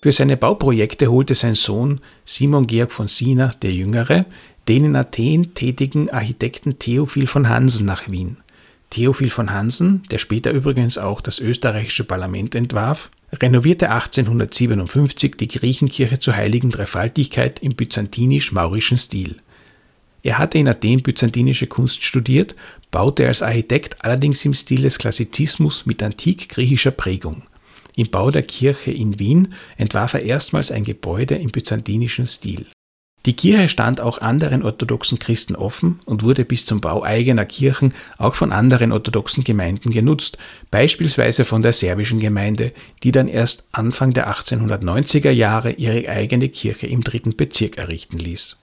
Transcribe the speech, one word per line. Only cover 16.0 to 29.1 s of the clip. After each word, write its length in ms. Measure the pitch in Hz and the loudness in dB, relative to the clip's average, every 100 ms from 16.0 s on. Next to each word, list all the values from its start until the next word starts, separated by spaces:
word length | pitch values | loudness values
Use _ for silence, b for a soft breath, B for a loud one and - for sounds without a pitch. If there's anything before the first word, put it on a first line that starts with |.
| 113 127 | 0 0
zur 160 | - | 0
Heiligen 380 | 104 104 120 123 | 0 0 2 0
Dreifaltigkeit 880 | 113 98 92 107 143 127 - 123 - | -2 -4 -2 -2 0 -2 0 -2 -2
im 160 | 139 123 | -6 -4
byzantinisch-maurischen 1200 | 117 - 107 - 123 139 - 98 85 101 - 123 | -4 -4 -6 0 2 2 0 -2 0 0 0 0
Stil. 380 | - 104 92 80 b b b b b b b b | -2 -6 -6 -10 b b b b b b b b
Er 140 | 131 120 | -4 0
hatte 200 | 156 160 | 0 2
in 80 | 143 | 2
Athen 380 | 117 107 131 | 2 2 2
byzantinische 640 | 127 - 120 120 127 131 131 | 2 0 0 2 2 0 -2
Kunst 340 | - 127 - | 0 -2 -2
studiert, 540 | - 131 117 131 196 - B B _ | -2 -2 2 2 0 -4 B B _
baute 380 | 82 104 139 123 | 0 0 2 2
als 120 | 123 | 2
Architekt 640 | 110 117 113 120 - - | 0 -2 0 -2 -2 -8
allerdings 400 | 113 127 143 135 | -2 0 2 2
im 100 | 147 | 0
Stil 280 | 135 - 131 | -2 0 0
des 160 | 135 - | 2 0
Klassizismus 880 | - - 113 - 151 - 147 - - | -4 -2 -4 -2 -2 0 0 0 -6
mit 160 | 117 | -4
antik-griechischer 880 | 104 104 - 185 - - 127 131 135 | -4 -2 -2 -2 -4 -2 2 2 2
Prägung. 540 | - - 95 - 76 - b b b b | -2 -4 -4 -6 -12 -16 b b b b
Im 160 | - 113 | -4 -2
Bau 200 | 95 110 | 0 2
der 120 | 147 | 0
Kirche 480 | - - 131 139 - | -2 0 0 0 -4
in 280 | - 107 | -4 -4